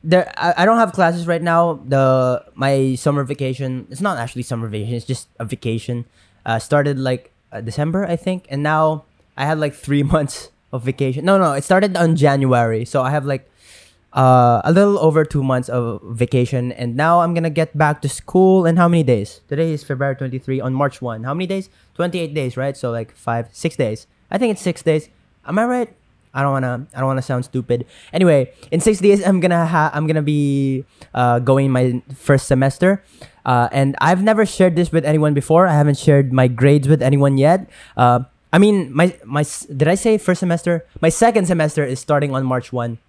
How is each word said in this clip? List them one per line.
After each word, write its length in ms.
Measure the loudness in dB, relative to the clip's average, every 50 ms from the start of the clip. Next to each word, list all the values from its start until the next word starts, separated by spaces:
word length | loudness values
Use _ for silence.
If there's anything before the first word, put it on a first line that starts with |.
| 0
there, 280 | 2 2 2 2 -2 -6
I, 180 | -4 -2 -2 0 2
I 60 | 2
don't 140 | 2 4 2
have 140 | 2 0
classes 360 | 0 0 0 0 0 -2 -4 -4
right 120 | -4 -2
now. 400 | -2 0 2 2 2 0 -2 -6 -6
The, 580 | -2 0 2 2 2 2 2 2 0 -2 -4 -6 -12 _
my 400 | -4 -2 0 0 2 0 0 -2
summer 260 | -2 -2 -2 -2 -2
vacation, 640 | -4 -4 -6 -6 -6 -6 -6 -6 -6 -8 -8 -8 -10 -14
it's 120 | -10 -6
not 180 | -4 -4 -4 -4
actually 240 | -6 -8 -8 -10
summer 240 | -8 -8 -6 -6 -6
vacation, 280 | -6 -8 -8 -6 -6 -8
it's 120 | -8 -6
just 220 | -8 -8 -8 -8 _ _ _
a 60 | -10
vacation, 600 | -10 -10 -8 -6 -6 -6 -6 -6 -8 -8 -8 -10 _ _ _ _ _ _ _ _
uh, 140 | -6 -6 -6
started, 400 | -4 -2 0 0 0 0 -4 -4
like, 320 | -4 -4 -4 -6 -8 _ _ _ _ _
uh, 80 | -16 -12
December, 440 | -12 -10 -6 -4 -4 -4 -2 -4 -4
I 100 | -4 -6
think, 300 | -6 -4 -6 -6 -6 _ _
and 140 | -8 -6 -2
now 400 | -2 0 0 0 0 0 -4 -10 _ _ _ _ _ _
I 100 | -6 -4
had, 140 | -4 -2 -2
like, 140 | -2 -4 -6
three 280 | -8 -6 -2 0 0
<laughs> 120 | 0 2 0
months 360 | 0 0 -2 -8 -12 -16 -20 _ _ _ _
of 100 | -12 -8
vacation. 420 | -6 -6 -4 -2 -4 -4 -4 -4 0
No, 140 | 2 2 2
no, 140 | 2 0
it 100 | 0 -4
started 340 | 0 2 2 2 2 0 0
on 200 | 0 2 2 2
January, 680 | 4 4 4 4 2 2 2 2 2 2 0 0 -4 -6
so 180 | -2 -2 -2
I 80 | -2 0
have, 140 | -2 -4 -4
like, 240 | -4 -6 -8 _ _ _ _ _ _ -20 -20 _ _ _ _ _ _
uh, 480 | -2 2 4 6 6 6 6 4 4 2 2
a 80 | 2
little 260 | 4 4 4 4 2 2
over 260 | 2 2 2 2 0
two 180 | 0 -2 -4
months 280 | -2 0 -2 -2 -2 -4
of 320 | -4 -4 -4 -4 -6 -10
vacation, 680 | -12 -12 -4 -4 -2 0 2 0 0 0 -2 -4 -4 -6
and 240 | -8 -8 -8 -8 -4
now 240 | -2 0 2 4 2
I'm 120 | 2 2
gonna 160 | -2 -2 -4 -2
get 300 | -2 -2 -4 -4 _ 0
back 240 | 0 0 0 -2
to 80 | -4 -8
school 560 | -8 -8 -14 -2 2 4 4 6 6 4 4
in 100 | 2 4
how 100 | 4 4
many 160 | 4 4 2
days? 380 | 2 2 2 0 0 -6 -10 -20 _ _
Today 240 | -4 -2 -2 -2
is 120 | -4 -6 -6
February 320 | -8 -6 -4 -4 -4 -4
twenty-three, 440 | -4 -8 -8 -8 -10 _ -6 -6 -4
on 140 | -4 -4 -2
March 260 | -2 -2 -2 -4 -6
one. 240 | -10 -10 -10 -8 -8
How 80 | -8
many 140 | -6 -6 -6
days? 240 | -6 -6 -8 -8 -10 _ _ _ _ _
Twenty-eight 400 | -6 -6 -4 -4 -6 -8 -6 -6
days, 240 | -4 -6 -4 -6 -6
right? 180 | -6 -6 -6
So, 140 | -6 -8 -6
like, 260 | -6 -6 -8 -10 _
five, 320 | _ -8 -6 -4 -4 -6 -8
six 220 | _ -8 -8 -8 -4
days. 320 | -4 -4 -4 -4 -8 -12 _ _ _ _ _
I 60 | -4
think 160 | -2 -2 -2
it's 80 | -2 -2
six 220 | -4 -6 -6 -2
days. 260 | -2 0 0 0 -2 _ _ _ _ _ _ _ _
Am 120 | -6 -4 -2
I 60 | -2
right? 320 | -2 -2 -4 -4 -6 _ _ _ _ _ _ _ _ _
I 80 | -2
don't 100 | -2 0
wanna, 340 | 0 -2 -2 -4 -4 -6 -10 -12 -8
I 40 | -6
don't 80 | -4
wanna 160 | -2 -2 -4
sound 240 | -4 -4 -4 -4 -4
stupid. 400 | -4 -6 -6 -2 -2 -4 -4 -4 _ _ -20 -20 -8
Anyway, 400 | -2 2 4 4 4 4 2 -2 -6 _ -10 -4
in 100 | -4 0
six 200 | 2 2 0 4
days, 240 | 4 4 4 4 2
I'm 140 | 0 0 2
gonna 240 | 2 2 2 2 0
ha-, 260 | 0 2 0 0 0 0
I'm 120 | -2 -2
gonna 140 | 0 -2 0
be, 640 | 0 0 0 0 0 0 0 0 0 -2 -2 -4 -6 _ _ _ -20 _ _
uh, 240 | 0 2 2 2 0
going 320 | 2 2 2 2 2 2
my 320 | 2 2 0 0 -2 -4 -8 -10 -20
first 320 | -12 0 2 2 2 2
semester. 560 | 2 2 2 2 0 0 2 2 2 2 0 _ _ _ _ -20 -20 _ _ _
Uh, 220 | 0 0 0 0 0
and 240 | 0 0 0 0 0 0
I've 240 | 2 2 2 2
never 220 | 2 2 2 2 0
shared 320 | 0 2 2 2 2 4
this 160 | 0 -2 0
with 140 | 0 -2 0
anyone 260 | 2 2 2 2 2
before. 340 | 2 0 0 2 4 4 4
I 60 | 4
haven't 240 | 4 4 4 2 2
shared 380 | 2 4 4 4 4 4 2 2
my 140 | 2 2 2
grades 380 | 2 2 4 4 4 4 4
with 160 | 2 2 2
anyone 360 | 4 2 2 4 2 2 2 4
yet. 300 | 4 4 2 2 0 -8 _ -20 -20 -12 _
Uh, 280 | 2 4 4 4 2 0 _ _ _ _ _
I 60 | 4 4
mean, 340 | 4 6 4 2 -2 -2 0
my, 220 | 0 0 0 0 -6 -14
my 160 | -6 -4 -4
s-, 240 | -4 -4 -6 -14 -14
did 240 | -12 -4 -2 0 0
I 60 | 0
say 240 | 0 2 0 0 0
first 220 | 0 -2 -2 -2
semester? 440 | 0 -2 -2 -2 -2 -2 -4 -4 -4 _ _ -2
My 80 | 0 0
second 380 | 2 4 2 2 2 2 0
semester 360 | 0 0 0 0 0 0 -2
is 160 | -4 -4 -4 -8
starting 360 | -2 -2 0 0 0 -2 -2
on 100 | -4 -2
March 300 | -2 -2 -4 -4 -6 -6
one. 240 | -6 -6 -6 -8 -10 _